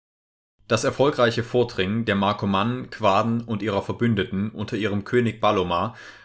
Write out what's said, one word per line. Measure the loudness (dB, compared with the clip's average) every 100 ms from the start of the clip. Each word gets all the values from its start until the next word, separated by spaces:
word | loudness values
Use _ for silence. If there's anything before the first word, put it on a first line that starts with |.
| _ _ _ _ _ _ -2
Das | 0
erfolgreiche | 2 2 2 4 2 2
Vordringen | 0 0 0 0 -2 -2 0
der |
Markomannen, | 2 2 0 0 0 0 -4 -8
Quaden | -2 2 2 2 -2
und | -2 -4
ihrer | -2 -2
Verbündeten | -2 -2 0 0 0 -4 -4
unter | -6 -6 -4
ihrem | -2 -2
König | 0 2 2 2
Balomar | 2 2 2 0 -2 -6 -18 -20